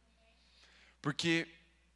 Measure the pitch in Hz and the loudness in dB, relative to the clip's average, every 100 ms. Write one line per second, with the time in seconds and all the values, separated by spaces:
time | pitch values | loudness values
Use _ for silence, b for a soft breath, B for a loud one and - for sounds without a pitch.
0 | _ _ _ _ b b b b b b | _ _ _ _ b b b b b b
1 | 143 143 165 165 165 - - _ _ | -4 0 2 2 0 -12 -20 _ _